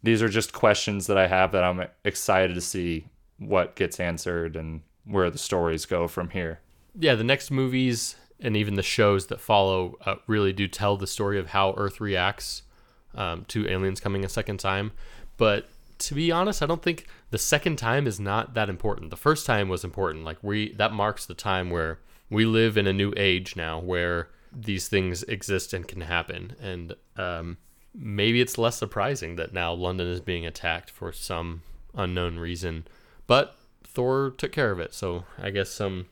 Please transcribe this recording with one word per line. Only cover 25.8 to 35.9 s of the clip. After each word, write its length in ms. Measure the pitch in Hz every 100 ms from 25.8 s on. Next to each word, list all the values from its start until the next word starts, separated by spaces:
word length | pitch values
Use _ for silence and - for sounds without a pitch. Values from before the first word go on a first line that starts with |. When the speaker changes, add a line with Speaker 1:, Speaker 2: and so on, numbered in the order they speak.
| 87
Speaker 2:
can 140 | 92
happen. 560 | 82 85 85 87 90 -
And, 340 | 101 90 85 - _ -
um, 420 | 90 85 85 87 - _ -
maybe 460 | 233 127 101 104 117
it's 180 | 123 -
less 180 | 117 -
surprising 600 | 104 - 104 139 80 85
that 160 | 82
now 200 | 90 85
London 360 | 87 90 92 90
is 120 | 90
being 260 | 85 87 85
attacked 440 | 82 85 85 -
for 220 | - 87
some 500 | - - 87 85 82 - - -
unknown 440 | - 95 90 87 85
reason. 480 | 85 87 87 80 80 - _ - -
But 300 | 123 147 - _ _
Thor 480 | - - 127 131 139 131
took 160 | 139
care 180 | - 127
of 100 | 92
it, 140 | 82
so 300 | - 98 87 85 -
I 120 | 95
guess 200 | 98 95
some 360 | - 101